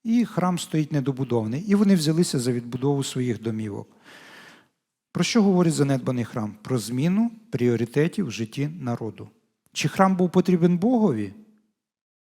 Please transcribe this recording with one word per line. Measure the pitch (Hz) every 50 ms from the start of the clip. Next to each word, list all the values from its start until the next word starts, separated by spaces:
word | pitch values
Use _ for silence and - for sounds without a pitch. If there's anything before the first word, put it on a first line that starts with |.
| -
І | 226 226 240 233
храм | - - - 175 180 180 165
стоїть | - - - 156 156 143 156
недобудований. | 147 127 139 135 127 135 135 123 117 110 110 117 143 202
І | 214 196
вони | 202 214 196 196
взялися | 180 151 147 160 160 175 - - 139
за | 117 127 123
відбудову | 120 120 120 120 123 127 143 143 139 135
своїх | - - 135 127 123 113 104 107
домівок. | 113 110 110 110 107 101 110 110 - _ _ _ - - - - - - - - - - - _ _ _ _ _ _ _ _ _ _ -
Про | - 175
що | - - 240 202
говорить | 202 190 180 175 165 151
занедбаний | 139 143 139 139 131 120 - 127 123 113
храм? | - - 123 107 104 101 - -
Про | - 131 123
зміну | 104 107 120 127 143 175 185 208 226 233 226 - - _
пріоритетів | - - 123 123 120 110 120 117 - 143 151 165 - - 95
в | -
житті | 95 101 117 110 - 139 139 147
народу. | 160 180 135 123 117 117 120 110 98 - - - - _ _ _ _ _ _ _ -
Чи | - - 151
храм | - - 190 190 190
був | 180 185 175
потрібен | - 185 180 - 185 175 165 175 180 175
Богові? | 180 233 262 233 214 190 127 107 104 98 98 - - _ _ _ _ _ _ _ _ _ _ _ _ _ _ _